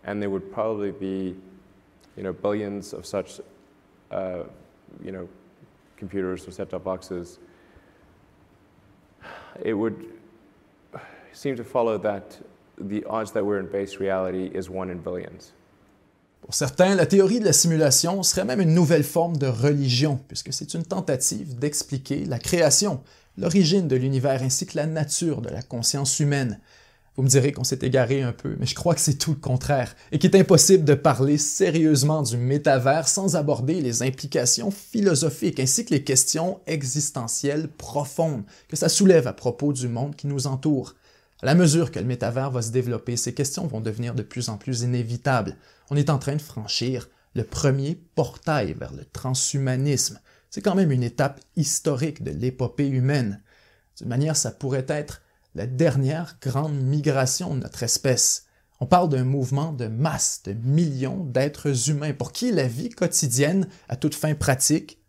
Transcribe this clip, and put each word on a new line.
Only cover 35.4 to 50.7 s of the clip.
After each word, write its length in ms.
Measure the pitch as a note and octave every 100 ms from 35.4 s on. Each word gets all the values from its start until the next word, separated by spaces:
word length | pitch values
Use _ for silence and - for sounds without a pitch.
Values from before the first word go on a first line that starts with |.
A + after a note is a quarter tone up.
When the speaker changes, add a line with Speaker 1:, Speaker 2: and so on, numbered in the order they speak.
| F#3+ C#3
Speaker 2:
ainsi 240 | C3 -
que 80 | A#3
les 120 | D3
questions 560 | C3+ C3 - D#3+ F3 F#3+ -
existentielles 1000 | D#3 C3+ C#3+ D3 C3+ A#2 - C#3 D3 D#3+
profondes 760 | - - C#3+ C#3+ - E3 C3 G2+ - _
que 80 | D#3
ça 120 | E3
soulève 380 | - G3 E3+ B2+
à 80 |
propos 380 | - B2 A#2+ D3
du 160 | C3 B2
monde 280 | A#2 C#3 C#3+
qui 120 | C#3+
nous 180 | C#3 C3+
entoure. 480 | C3 D#3 C#3 G2+ - _ _ _ _
À 40 | -
la 80 |
mesure 360 | E3+ E3+ D#3+ E3
que 80 | -
le 80 | A2+
métavers 440 | B2 G#2 A#2+ C3+
va 120 | B2+
se 80 | A2+
développer, 460 | B2 A#2 A2+ - A#2+
ces 180 | -
questions 320 | - C3+ - D#3
vont 140 | A2
devenir 340 | A2 G#2+ A#2+
de 80 | A#2
plus 260 | G#2 - A#2
en 80 | G#2
plus 260 | - A#2+
inévitables. 760 | B2 B2 A2+ A#2 C#3 B2+ G2 - _ _ _
On 60 | C#3+
est 140 | D3
en 80 | C#3
train 180 | C#3+ D3
de 60 |
franchir 680 | D3 - G#2+ - A#2+ B2+ - _ _
le 100 | -
premier 520 | A2 - C#3+ C3+ C#3 E3+ -
portail 600 | - B3 - - D3+ G2
vers 180 | D#2+ C#2+
le 120 | C2+
transhumanisme. 1160 | C#3+ - C3 B2+ - C#3+ C3+ B2+ C#3+ C3 - - _ _ _
C'est 100 | -
quand 140 | G3+